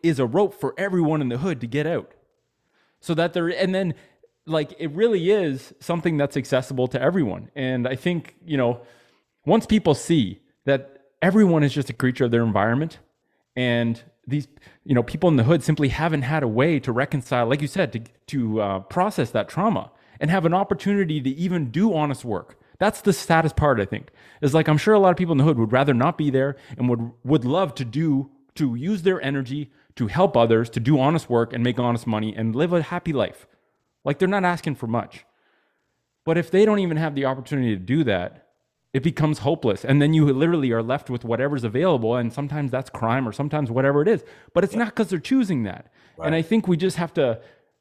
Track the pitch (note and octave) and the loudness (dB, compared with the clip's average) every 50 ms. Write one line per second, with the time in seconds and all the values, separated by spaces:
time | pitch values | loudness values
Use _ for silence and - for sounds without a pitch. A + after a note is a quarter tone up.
0 | - E3+ D#3 B2 C3 A#2 A#2+ F#3 G#3 F#3+ - - - C3 - - F#3+ G3+ F#3 F3+ | -2 -2 0 0 -2 0 2 0 0 0 -2 -6 -8 -6 -4 -4 -4 -2 0 0
1 | E3 D3+ D#3 D#3 C#3+ B2 A#2+ B2+ D#3 F#3+ E3 A#2+ B2 A#2 A2+ C#3+ D3+ D#3+ E3+ A#2+ | 0 2 0 0 -2 -2 -4 -4 -4 -4 -4 -6 -8 -6 -4 -4 -2 -2 -4 -4
2 | F2 - _ _ _ _ _ _ _ _ _ _ _ _ _ _ _ _ _ _ | -6 -8 _ _ _ _ _ _ _ _ _ _ _ _ _ _ _ _ _ _
3 | _ - E3 D#3 E3+ F3 - F3+ E3+ E3 F3+ - G3 F#3 F#3 F#3 G3 F3 C3+ - | _ -4 -2 -2 -2 -2 -2 -2 -2 -2 -2 0 -2 0 0 -2 -2 -2 -4 -6
4 | - _ _ _ _ _ _ _ _ D#3 D#3+ D#3 D3 D3 F#3 - D#3+ D#3 C#3+ E3+ | -12 _ _ _ _ _ _ _ _ -4 -2 -2 -2 -4 -8 -8 -8 -8 -2 0
5 | A3 A#3+ A3 F#3 D#3+ F3+ G#3 G#3+ F#3 D3+ C3+ C3 - - - _ - - E3+ E3+ | 0 2 2 0 2 2 2 2 2 -2 -4 -6 -8 -16 -20 _ -6 -6 -6 -2
6 | D#3+ F3+ D#3+ D3 C#3+ C#3 - D3 B2 - C#3+ B2+ B2+ - C#3 B2+ B2+ B2 - C3 | -2 0 0 0 0 -2 -2 -6 -4 0 -2 -2 -2 -2 -2 -2 -2 -2 -2 0
7 | C3 D3 F3 F#3+ D3 G#2 F2+ F2+ A2+ - _ D3 C3 C3 C3 B2 A#2+ B2+ C3+ B2 | 0 0 2 2 0 -2 -4 -8 -12 -14 _ -6 -4 -2 -2 -2 -2 -2 -4 -4
8 | - F3 F3+ E3 - - _ _ _ E3+ D3 C#3 B2+ A#2+ B2 A#2+ - - - _ | -2 -2 -2 -2 -6 -10 _ _ _ -4 -2 0 0 0 0 -2 -8 -20 -20 _
9 | _ _ _ _ _ _ _ _ _ C#3 F#3 A3+ A3 - A3 G#3+ - E3 C#3+ - | _ _ _ _ _ _ _ _ _ 2 2 2 2 2 0 2 4 2 0 0
10 | - - E3+ D#3 A2+ F2+ F#2 - _ _ _ _ _ C#3 C#3 C3 - - - - | 2 0 2 2 2 0 -4 -12 _ _ _ _ _ 0 0 0 -2 -8 -20 -20
11 | _ _ _ _ D#3 F3+ G3 A3 G#3+ F#3 E3+ D#3 D3+ C#3+ A#2+ D3 C3 - A#2+ - | _ _ _ _ 0 2 4 6 6 6 6 4 2 2 2 -2 -4 -4 -4 -2
12 | - B2+ B2 - C3+ A#2+ A#2 A#2 A#2 A2+ G2 G2+ G2+ A2+ A#2 C3 D#3 D#3+ - - | -2 -2 0 2 0 2 2 2 2 2 2 2 2 2 0 0 -2 -4 -8 -14
13 | _ _ _ _ _ _ _ _ _ _ _ B2+ B2+ B2 A#2+ A#2+ A#2 A#2 A2+ - | _ _ _ _ _ _ _ _ _ _ _ -4 0 0 2 2 0 0 -2 -4
14 | - - _ _ _ - C3 D3 C#3 - _ _ _ - _ _ _ - C#3 A#2+ | -8 -18 _ _ _ -6 -4 -4 -4 -6 _ _ _ -20 _ _ _ 0 2 2
15 | A#2 - - D3+ F#3 F3+ D#3 C3 A2+ C3+ E3+ D#3 - - D#3 D3+ D3 C3+ - - | 2 0 -2 0 2 4 4 4 4 4 2 2 2 0 0 2 0 0 0 -2
16 | D#3 E3+ D#3+ D3 C3 B2 D#3 D#3+ C#3 A#2 G#2+ A#2+ C3+ E3+ E3 C#3+ - - A#2 A#2+ | -2 -2 0 -2 -2 -2 -2 -2 -2 -2 0 2 2 2 0 0 -2 -2 -2 -2
17 | C3+ - - C#3+ A#2+ - C3+ B2 A#2+ A2+ C3+ C#3+ D3 C#3 - G3 F3 A#2+ - A#2 | -2 -2 -2 -6 -4 -2 -2 0 0 0 0 -2 -2 -4 -2 -2 -2 -2 -2 -8
18 | A2+ - _ _ _ - - C#3 A#2 A2 G#2+ A2 G#2 G2 G2 F#2+ F#2+ - - F3 | -10 -10 _ _ _ -8 -4 -4 -2 -2 0 -2 -2 -2 -2 -4 -6 -6 -2 -2
19 | F#3 A3 - - B2+ A2+ - A#2 G2+ - - D#3 F#3+ A#3 F#3+ F#2+ G#2 - _ _ | -2 0 0 -2 -4 -2 -2 -2 -4 -2 -4 -2 0 0 0 -2 -4 -8 _ _
20 | _ _ _ - - D3+ F3+ F#3+ E3 E3 E3+ F#3+ G3 - G3 D3 - G3+ G3+ G3+ | _ _ _ -6 -2 0 0 2 2 2 2 2 0 0 -2 -4 -2 -2 0 0
21 | G3 D#3+ D#3 D3+ B2+ C3+ C3+ D3+ F3 D#3+ F3+ F3 D3+ A#2+ G#2+ D#3 G3+ A3+ F#3 D#3 | 0 0 -2 -2 -2 -4 -4 -2 -4 -2 -2 -2 -2 -2 0 0 2 2 2 0
22 | D3+ D3 C3+ - - A#2+ G#2 F2 - - - _ _ _ _ _ F3+ G#3 A3 - | 0 -2 -4 -6 -6 -6 -6 -6 -6 -10 -20 _ _ _ _ _ -2 -2 -2 0
23 | - G#3 F3+ - - - E3+ D#3+ D#3+ D#3 - - D3+ D3 C3 A2+ G2 - - - | 0 0 0 0 0 2 2 4 4 2 0 0 2 2 2 2 0 -2 -4 -8
24 | - - _ _ - - - _ - C#3 C3 D#3+ D#3 D#3 D3+ D3 - G#3 G#3+ G#3 | -10 -12 _ _ -20 -20 -10 _ -2 2 2 2 4 4 2 2 4 4 4 6
25 | G3 F#3 F3 - F#3 E3 E3 C3+ C3+ D#3+ D3+ A#2+ A2+ G#2+ A#2+ B2+ C#3 C#3+ C3+ A#2 | 6 4 4 2 0 0 2 4 4 4 4 2 2 2 2 2 2 2 2 2
26 | B2 E3 F3 - D3+ D3 B2+ C3 C3 C#3 C#3 - - - A#2+ - B2 B2 A#2+ A#2 | 2 0 0 0 -2 0 0 0 0 0 -4 -8 -14 -20 -8 -4 -2 0 0 -2
27 | A#2 A#2 - _ _ B2 D3+ D3+ A2+ B2 C#3+ F3+ G3 D3+ - - C3 A#2 G#2+ D3 | -2 -8 -10 _ _ 0 0 2 2 0 0 0 0 -2 -4 -8 -8 -6 -4 -2
28 | E3 D#3+ C#3+ C3+ C#3 - _ _ _ _ _ - D#3 C3 A#2 A#2+ C#3 F3+ G#3+ F#3+ | 0 0 0 0 -2 -4 _ _ _ _ _ -4 -2 -2 -2 -4 -4 -4 -4 0
29 | D#3+ G3 F#3+ F3 - C3+ C#3+ C#3 C3+ A#2 C3+ D3 C#3+ - _ _ _ _ _ - | 0 0 0 0 -2 -4 -4 -4 -4 -6 -8 -8 -8 -10 _ _ _ _ _ -4
30 | B2 G#2 - D#3 F#3 F#3 - B2 A#2 A#2 A#2 A2+ A#2 A#2 - B2 A2+ C3 D#3 C3+ | -4 -2 2 2 2 4 4 4 4 6 4 4 2 0 -4 -4 0 2 2 4
31 | C3 C#3+ E3 D#3+ - - B2 A#2 A#2 A#2 - A#2+ A#2 B2 B2 - B2 A#2+ A#2 A2+ | 4 2 2 0 -2 0 0 0 0 0 -2 -2 -2 -2 0 0 0 0 0 -2
32 | - A#2+ A2 G#2+ A2 G#2+ - - A2+ A2+ A2 B2+ D#3+ E3+ F3 E3+ D3+ - F3 F3 | -2 -2 -2 -2 -2 -4 -4 -4 -4 -2 -2 -2 -2 0 0 -2 -2 -2 -8 -8
33 | - E3+ D3+ B2+ G#2 - - - - _ _ _ _ _ _ _ _ _ _ _ | -6 -4 -2 -2 -2 -2 -4 -12 -20 _ _ _ _ _ _ _ _ _ _ _
34 | _ C3 D3 - F#3+ F#3 G3+ G3+ F#3 F3+ F3 D#3+ - D#3+ C#3 - - A2+ A2+ A#2 | _ -6 -2 0 0 0 0 0 0 0 -2 -2 -4 -6 -6 -6 -6 -4 -4 -4
35 | - - - - - _ _ _ _ _ _ _ _ _ _ _ _ _ _ _ | -4 -6 -12 -20 -20 _ _ _ _ _ _ _ _ _ _ _ _ _ _ _
36 | _ _ _ _ _ D#3+ E3 F3 E3 - - F#3+ G#3+ G#3+ G#3+ G3+ F#3+ F3 D#3 D#3 | _ _ _ _ _ -2 0 0 0 2 4 4 4 4 4 2 0 0 0 -2
37 | E3 D#3 C#3+ C#3 C3+ C3 C3+ C3+ B2 - D3+ C#3 B2+ A#2 G#2+ F#2 F#2 F#2 B2+ D#3+ | -2 -2 -2 -2 -2 -2 -2 -4 -6 -6 -2 -2 0 0 0 -2 -2 -2 0 2
38 | D#3 A#2+ G2 F2+ F2 - - - _ _ _ _ _ _ _ _ _ _ - C3+ | 2 2 0 0 -2 -6 -10 -14 _ _ _ _ _ _ _ _ _ _ -6 -2
39 | B2 E3+ - - D3+ D#3 D3+ - - C#3 E3 D#3+ - A#2 G2 - - B2 C3+ D3 | -2 -2 0 0 0 0 0 0 0 -2 -2 0 0 -2 -2 0 0 2 4 4
40 | C#3+ D3+ D#3+ D#3+ D3+ C#3+ C3 C3 D#3 E3+ F3 D#3+ C#3 B2+ A2+ A2+ A2+ A#2 C3 D3+ | 4 4 4 4 4 4 4 2 2 2 2 0 0 0 0 -2 0 -2 -4 -4
41 | - - B2+ A#2+ - A2+ A#2 A2+ C3 C#3+ D3 C3+ A#2 A#2 G#2 B2+ E3+ F#3+ D#3+ B2 | -4 -6 -8 -8 -4 -4 -2 -2 0 -2 -2 -4 -4 -2 -2 0 2 2 2 2
42 | A2+ A2 A#2+ B2 A#2+ A#2 A2+ - C#3+ C#3+ D3 D3+ C#3+ C3 B2 B2+ C3+ - - - | 0 0 0 0 -2 -4 -4 -6 -8 -6 -6 -4 -4 -4 -4 -6 -6 -8 -8 -4
43 | A2+ A2+ A#2 C3+ C3 A2+ G#2 - C#3 D3 D#3 D3+ C#3+ A2+ A#2 B2+ C3+ C#3 C#3+ D3 | -2 0 0 0 -2 -4 -4 -6 -6 -4 -2 -2 -2 -2 0 0 2 2 2 2
44 | D3+ G3+ A3+ E3 - - - - - _ _ F3 F#3 F#3+ - A3 A#3+ G#3 - - | 2 2 2 0 -2 -10 -20 -20 -20 _ _ 0 0 0 -2 -4 -4 -4 -2 -4
45 | A3 E3+ F#3+ D#3+ - - C4 C4+ A#3+ F#3 F3 C3 A2 G2 F2+ - - - _ _ | -2 -2 -2 -6 -2 0 0 0 0 0 -2 -2 -4 -4 -8 -10 -16 -20 _ _
46 | _ _ _ - D#3+ D3+ D#3+ E3 D#3+ - A3 A3+ - F#3 F3+ D3+ F3+ F#3 - E3 | _ _ _ -8 -4 -2 -2 -2 0 0 0 0 2 2 0 0 0 -2 -2 -2
47 | F3 D#3+ - E3+ C#3+ B2 A2+ A2+ - - _ _ _ _ _ _ | -6 -4 0 0 0 0 0 -4 -8 -18 _ _ _ _ _ _